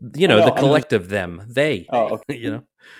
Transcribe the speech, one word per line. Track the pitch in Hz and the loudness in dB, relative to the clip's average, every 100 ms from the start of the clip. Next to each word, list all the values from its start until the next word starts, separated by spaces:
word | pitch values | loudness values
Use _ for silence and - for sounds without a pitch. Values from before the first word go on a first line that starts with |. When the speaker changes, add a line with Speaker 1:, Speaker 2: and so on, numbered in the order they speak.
| 120 | -14
Speaker 1:
You | 139 180 | -2 4
know, | 107 | 6
Speaker 2:
I | |
know, | 135 | 4
Speaker 1:
the | |
Speaker 2:
I'm | 123 | 4
just | |
Speaker 1:
collective | 139 147 - 110 87 | 2 2 2 -2 -2
them. | 101 90 85 110 | -6 -6 -10 -6
They. | 123 151 104 - | -2 -2 -2 -4
Speaker 2:
Oh, | 120 110 | -2 -2
okay. | 110 - 139 | -4 -10 -10
Speaker 1:
<laughs> | |
You | 113 | -8
know? | 113 - _ - | -10 -12 _ -20